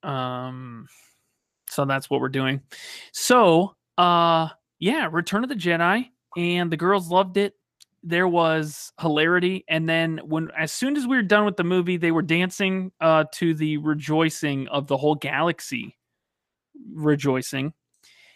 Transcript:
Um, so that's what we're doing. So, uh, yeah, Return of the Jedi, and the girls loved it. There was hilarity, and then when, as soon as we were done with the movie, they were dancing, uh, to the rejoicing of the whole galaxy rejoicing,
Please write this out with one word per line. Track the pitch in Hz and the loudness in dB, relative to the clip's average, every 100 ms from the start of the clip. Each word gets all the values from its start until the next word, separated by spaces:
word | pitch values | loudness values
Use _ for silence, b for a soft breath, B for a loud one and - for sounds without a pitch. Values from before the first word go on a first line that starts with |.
Um, | 165 135 127 123 127 127 127 117 135 b b b b _ _ _ - | -8 -6 -4 -6 -10 -12 -14 -16 -20 b b b b _ _ _ -10
so | - | -4
that's | 139 135 - | 0 -2 -2
what | 135 | -2
we're | 131 | -2
doing. | 135 131 135 - B B B B | -2 -2 -4 -8 B B B B
So, | - - 247 202 165 196 _ _ - | -8 2 6 8 6 2 _ _ 2
uh, | 175 175 170 165 160 - _ - | 4 4 4 2 0 -8 _ -4
yeah, | 175 311 185 | -2 0 -2
Return | 165 170 202 | -2 -2 -2
of | 254 | -2
the | |
Jedi, | 240 170 165 170 220 254 _ _ 175 | -4 -2 2 2 2 -2 _ _ -4
and | 175 175 175 | -2 0 0
the | 165 | 0
girls | 175 196 165 | 2 0 2
loved | 180 190 185 | 0 2 0
it. | 202 _ _ _ _ _ | -2 _ _ _ _ _
There | 170 175 185 | -4 0 2
was | 170 165 160 151 143 - - | 4 2 2 -2 -8 -16 -6
hilarity, | 165 151 160 180 180 190 - | 0 2 4 4 2 -2 -4
and | 160 160 | -2 0
then | 165 165 160 | 0 0 -2
when, | 151 156 165 156 | -4 -4 -4 -6
as | 160 | -6
soon | - 262 294 | -4 -2 -2
as | 247 | 0
we | |
were | 262 | 0
done | 190 208 | 4 4
with | 208 185 | 2 0
the | |
movie, | 175 185 175 180 | 0 2 0 0
they | 170 | 2
were | 165 | 0
dancing, | 151 165 185 - 190 190 185 - | 2 0 0 -2 -2 -2 -6 -2
uh, | 165 160 156 | 2 4 2
to | - 170 | -2 -2
the | 156 156 151 | 0 -2 -2
rejoicing | 151 151 143 156 160 - 151 139 135 | -2 -4 0 0 0 0 -4 -4 -4
of | 143 143 | -6 -2
the | 139 | 0
whole | 151 | 0
galaxy | 151 135 135 165 - - 123 113 - _ _ _ _ _ _ _ 294 - | 0 -2 -2 -2 -2 -6 -10 -10 -16 _ _ _ _ _ _ _ -20 -18
rejoicing, | 160 151 143 139 131 - 135 143 - _ _ b b b | -4 0 2 2 -2 -2 -6 -6 -8 _ _ b b b